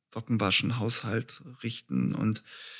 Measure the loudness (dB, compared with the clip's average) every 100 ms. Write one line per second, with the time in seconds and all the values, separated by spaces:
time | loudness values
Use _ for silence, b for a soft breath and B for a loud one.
0 | _ -8 0 4 4 4 2 2 0 0
1 | 0 -2 -2 -10 -16 -8 -8 -6 -2 0
2 | 2 2 2 0 -4 B B